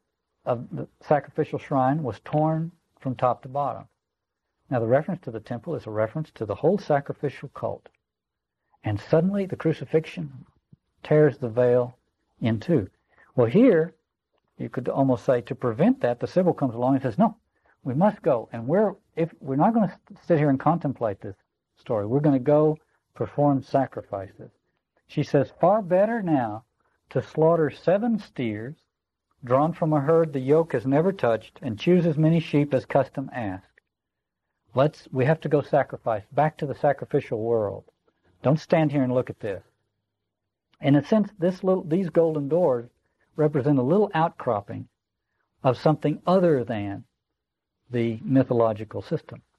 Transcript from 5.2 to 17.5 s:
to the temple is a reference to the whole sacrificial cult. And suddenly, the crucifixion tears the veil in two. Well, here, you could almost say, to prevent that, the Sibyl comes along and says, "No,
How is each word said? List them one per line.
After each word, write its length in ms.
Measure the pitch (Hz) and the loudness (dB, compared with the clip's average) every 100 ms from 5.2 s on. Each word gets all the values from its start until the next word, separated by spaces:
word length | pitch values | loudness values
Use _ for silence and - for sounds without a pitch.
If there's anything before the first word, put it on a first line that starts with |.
to 80 | - | -10
the 80 | 110 | -12
temple 380 | - 120 - 139 | -10 -10 -8 -10
is 100 | - | -6
a 40 | |
reference 420 | 107 110 156 156 | -2 -2 -4 -8
to 140 | - 104 | -8 -8
the 100 | 95 | -2
whole 220 | 151 202 | 0 0
sacrificial 720 | - 143 143 - 143 - - | 0 -2 -2 -8 -8 -8 -16
cult. 380 | - 110 - - _ _ _ _ _ _ _ _ _ | -8 -8 -8 -14 _ _ _ _ _ _ _ _ _
And 180 | - 104 | -6 -6
suddenly, 460 | - 160 185 202 190 | 0 0 2 -2 -6
the 80 | |
crucifixion 880 | - 160 151 139 160 160 - 147 127 - _ _ _ _ _ | -4 -4 -4 -2 -4 -4 -10 -12 -14 -20 _ _ _ _ _
tears 340 | - 151 151 - | 0 4 4 2
the 100 | 120 | -4
veil 480 | 110 123 123 123 - _ _ _ - | 0 2 2 0 -8 _ _ _ -4
in 180 | 117 110 | -2 -2
two. 300 | - 156 - _ _ _ _ - | 0 0 -2 _ _ _ _ 0
Well, 100 | 117 | 2
here, 480 | 170 262 170 170 - _ _ _ _ _ - | 6 6 4 0 -6 _ _ _ _ _ -12
you 100 | 120 | -10
could 200 | - 127 | -8 -4
almost 360 | - 135 123 | 0 2 2
say, 160 | - 123 | 0 0
to 120 | 120 | -2
prevent 460 | 127 123 110 202 269 | -4 -4 2 2 2
that, 200 | 123 120 | 0 -2
the 60 | 123 | -2
Sibyl 260 | 180 185 | 0 0
comes 220 | - 131 | 0 -2
along 200 | 113 123 | 0 0
and 80 | 135 | 0
says, 160 | 127 107 | 0 0
"No, 180 | 220 - _ | 0 0 _